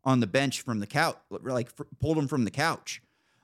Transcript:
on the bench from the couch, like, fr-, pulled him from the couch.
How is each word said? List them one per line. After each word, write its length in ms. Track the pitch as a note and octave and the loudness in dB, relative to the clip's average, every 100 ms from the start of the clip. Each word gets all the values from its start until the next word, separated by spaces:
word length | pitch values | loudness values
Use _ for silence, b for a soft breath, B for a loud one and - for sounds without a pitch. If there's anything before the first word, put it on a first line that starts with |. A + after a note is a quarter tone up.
on 160 | C3 B2+ | 2 4
the 60 | G#2+ | 4
bench 340 | C3+ C#3 - | 2 0 -2
from 180 | - A2 | -4 -4
the 60 | G2+ | -2
couch, 300 | D3 D#3+ - - | 0 0 -2 -10
like, 400 | G2 A#2+ B2 A#2 - | -10 -4 -4 -4 -10
fr-, 80 | C#3+ - | -16 -4
pulled 180 | D3 D#3 | -2 0
him 80 | C3+ | 0
from 180 | C#3+ G2+ | 0 0
the 60 | |
couch. 500 | C3+ D#3+ - - - _ _ _ _ | 0 -2 -2 -8 -14 _ _ _ _